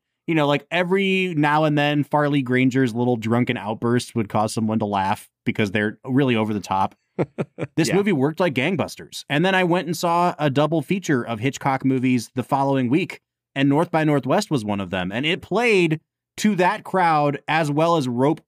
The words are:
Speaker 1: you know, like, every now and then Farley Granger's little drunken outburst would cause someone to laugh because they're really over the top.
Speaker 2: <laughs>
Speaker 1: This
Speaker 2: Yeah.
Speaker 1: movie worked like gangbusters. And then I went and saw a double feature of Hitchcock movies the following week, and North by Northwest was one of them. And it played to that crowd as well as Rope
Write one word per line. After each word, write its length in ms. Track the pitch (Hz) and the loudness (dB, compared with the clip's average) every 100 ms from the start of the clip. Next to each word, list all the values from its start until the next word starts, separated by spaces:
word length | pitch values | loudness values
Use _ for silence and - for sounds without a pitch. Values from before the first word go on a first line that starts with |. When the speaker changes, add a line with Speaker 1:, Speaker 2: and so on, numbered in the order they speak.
| _ _ - | _ _ -2
Speaker 1:
you 80 | |
know, 120 | 160 143 | 0 2
like, 200 | 143 - | 0 -2
every 640 | 170 180 190 196 190 185 151 | -4 0 0 2 0 0 0
now 280 | 147 151 | 2 2
and 120 | 156 147 | 2 2
then 280 | 147 147 | 2 0
Farley 360 | 139 147 147 147 | 0 0 2 0
Granger's 520 | 123 127 131 127 127 | 0 2 2 2 0
little 220 | 117 123 120 | 0 0 0
drunken 400 | 110 120 123 120 | 0 0 0 -2
outburst 560 | 101 - 117 123 - | -6 -4 0 0 0
would 140 | 120 104 | -4 -2
cause 240 | 110 110 | 0 0
someone 240 | 117 110 110 | -2 -2 0
to 80 | 104 | 0
laugh 420 | 98 95 104 - _ | 0 0 -4 -8 _
because 280 | - 110 104 | -6 -2 -2
they're 260 | 107 107 - | 0 -2 -4
really 320 | 127 131 135 110 | -2 0 2 2
over 180 | 107 | 0
the 60 | 104 | -2
top. 340 | - 95 98 - _ - | -2 -2 -2 -4 _ -6
Speaker 2:
<laughs> 60 | - - - - - - | -6 -6 -10 -10 -6 -2
Speaker 1:
This 120 | 113 | 0
Speaker 2:
Yeah. 80 | 139 | 2
Speaker 1:
movie 160 | 202 | 2
worked 280 | 156 139 156 | 0 0 0
like 140 | 180 | -2
gangbusters. 720 | 123 151 165 95 - 82 - - | 0 -2 -2 -4 -8 -16 -16 -4
And 160 | 143 | 0
then 100 | 185 | 2
I 100 | 190 | 2
went 220 | 180 175 156 | 2 0 -2
and 100 | 170 | -4
saw 380 | 175 170 175 - | 0 2 0 0
a 100 | 151 | 0
double 300 | 131 151 160 | 0 0 0
feature 400 | - 190 170 131 113 | -2 -4 0 0 0
of 140 | 113 | -4
Hitchcock 440 | 135 - 139 135 | -4 -2 -4 0
movies 460 | 131 131 127 127 - | 0 2 2 0 -2
the 80 | 123 | -8
following 460 | - 139 139 135 123 | -2 0 0 0 0
week, 300 | 156 175 - _ _ _ | 0 -2 -10 _ _ _
and 140 | 135 139 | -2 2
North 220 | 143 175 | 2 0
by 140 | 160 | 0
Northwest 460 | 151 143 127 180 - | 2 0 0 -2 0
was 140 | 143 | -4
one 160 | 104 101 | -2 -4
of 100 | 92 | -4
them. 200 | 92 90 | -4 -4
And 120 | 110 151 | -4 -4
it 160 | 175 | -4
played 580 | - 190 240 196 170 156 - _ _ - | -4 -2 2 2 2 -2 -8 _ _ -2
to 180 | 214 180 | 0 2
that 260 | 190 208 | 0 0
crowd 580 | - 190 170 151 147 143 - | -4 0 2 2 0 -2 -2
as 240 | 156 147 | -2 0
well 260 | 143 165 170 | 0 2 2
as 120 | 127 | 0
Rope 320 | 120 139 160 | 0 0 0